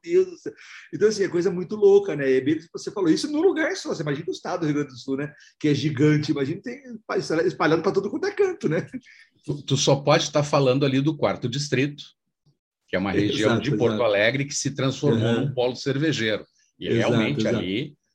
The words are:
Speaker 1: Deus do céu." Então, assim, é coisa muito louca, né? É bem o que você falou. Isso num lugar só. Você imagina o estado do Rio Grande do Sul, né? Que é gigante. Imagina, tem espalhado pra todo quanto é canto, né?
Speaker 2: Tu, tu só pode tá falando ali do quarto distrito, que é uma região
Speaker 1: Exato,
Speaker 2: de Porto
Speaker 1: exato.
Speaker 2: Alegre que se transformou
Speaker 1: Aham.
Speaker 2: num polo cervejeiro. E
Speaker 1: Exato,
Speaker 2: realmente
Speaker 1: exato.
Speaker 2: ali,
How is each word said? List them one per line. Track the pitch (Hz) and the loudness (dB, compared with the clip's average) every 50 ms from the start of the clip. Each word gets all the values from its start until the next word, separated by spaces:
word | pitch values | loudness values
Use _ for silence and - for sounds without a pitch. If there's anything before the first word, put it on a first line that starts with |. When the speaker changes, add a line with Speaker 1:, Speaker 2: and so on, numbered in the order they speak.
| _ | _
Speaker 1:
Deus | 170 170 185 185 185 | 0 2 2 2 2
do | 170 - | -4 -10
céu." | - 143 147 - - - - - - - - | -14 -14 -14 -14 -18 -20 -20 -20 -16 -14 -2
Então, | 151 185 214 | 0 2 2
assim, | 220 202 196 | 2 0 -2
é | 170 | -2
coisa | - 175 170 196 | 0 -2 0 0
muito | 175 180 180 156 208 214 | -2 -2 -6 -6 -2 2
louca, | 208 196 196 202 202 196 156 | 4 6 6 6 4 2 -2
né? | 147 139 135 | -2 0 2
É | 131 131 | 2 2
bem | 131 139 160 | 2 2 0
o | 156 | -2
que | - - - | -4 -8 -14
você | - - 190 | -12 -10 -10
falou. | - 208 190 160 | -6 0 2 2
Isso | 160 - - 294 | 2 2 2 -2
num | 302 294 | 0 2
lugar | 339 392 311 302 320 302 381 381 | 2 2 4 2 0 -2 -2 -4
só. | - 311 220 | -6 -6 -6
Você | 151 | -4
imagina | 160 151 143 139 170 - | -4 -4 -4 -4 -4 -8
o | |
estado | 190 - - 156 170 180 | -8 -8 -6 -6 -4 -2
do | 170 | -2
Rio | 147 147 | 0 0
Grande | 147 147 131 | -2 -2 -4
do | 131 123 | -8 -12
Sul, | - 135 135 | -8 -6 -6
né? | 135 147 147 - - - - _ _ | -4 -6 -8 -10 -16 -20 -20 _ _
Que | - 151 | 0 0
é | 147 | 2
gigante. | 131 123 156 147 120 147 151 151 147 147 - | 2 0 -2 0 2 4 4 4 4 2 0
Imagina, | 151 139 139 131 170 196 | 2 2 2 0 0 -4
tem | - - 240 - - 254 233 - - - 196 196 165 - 165 160 165 | -8 -10 -12 -12 -14 -16 -16 -16 -10 -4 -4 -4 -2 0 0 2 2
espalhado | 190 - - 180 160 156 170 | 0 2 2 4 4 4 4
pra | 165 190 - | 2 2 0
todo | - - 208 | 0 -2 -2
quanto | - - 359 403 | -4 -4 -4 -4
é | |
canto, | 403 - 403 370 349 - - 180 | 0 0 0 0 0 -2 -2 -2
né? | 151 175 160 - - 254 - - - - - _ _ _ _ | -2 -2 -2 -6 -10 -16 -16 -18 -20 -20 -20 _ _ _ _
Speaker 2:
Tu, | - 143 147 - | -8 -8 -8 -4
tu | - 135 - | -2 0 2
só | - - 139 | 4 4 2
pode | 131 - 143 147 170 165 - | 4 4 4 4 4 2 0
tá | - 151 147 | 0 -2 0
falando | - - 147 139 127 127 139 147 | 2 2 2 4 4 2 2 2
ali | 139 131 135 | 2 2 2
do | 139 151 156 | 0 0 0
quarto | 147 - 104 95 - - 123 | 0 -2 -2 -2 -2 -4 -6
distrito, | 117 143 147 - - 123 135 147 143 - - - _ _ _ _ _ _ _ _ _ _ _ _ _ _ _ _ | -4 -4 -4 -2 -2 0 0 -2 -4 -10 -16 -20 _ _ _ _ _ _ _ _ _ _ _ _ _ _ _ _
que | - | -4
é | 92 | -2
uma | 95 101 | -2 0
região | 92 101 104 104 - 101 107 110 | 0 0 0 0 0 0 0 2
Speaker 1:
Exato, | 117 113 | 2 0
Speaker 2:
de | - 135 147 - | 0 -2 0 0
Porto | 120 113 107 | 0 0 2
Speaker 1:
exato. | 107 120 | 0 0
Speaker 2:
Alegre | 113 104 98 104 113 123 135 143 | 0 2 2 2 2 2 0 -4
que | 143 - | -4 -6
se | - - 135 | -6 -4 -4
transformou | - - 131 135 127 - - 139 117 113 110 117 | -4 -2 -2 -2 -2 0 0 0 2 2 2 0
Speaker 1:
Aham. | 117 113 139 | 0 0 0
Speaker 2:
num | 147 - | -2 -2
polo | 123 120 127 127 | -2 -2 -2 -2
cervejeiro. | - - 143 131 139 151 160 143 - 113 110 107 95 - - _ _ _ _ _ _ | -4 -4 -4 -2 0 0 -2 -2 -2 -2 -2 -2 -4 -6 -12 _ _ _ _ _ _
E | - - | -4 -2
Speaker 1:
Exato, | - 117 | 0 0
Speaker 2:
realmente | 113 120 120 117 110 - - 110 | 2 2 2 2 2 0 0 -2
Speaker 1:
exato. | 110 110 113 110 | 0 0 0 -2
Speaker 2:
ali, | 87 90 95 113 151 147 - _ _ _ _ | -2 -2 -4 -4 -6 -8 -12 _ _ _ _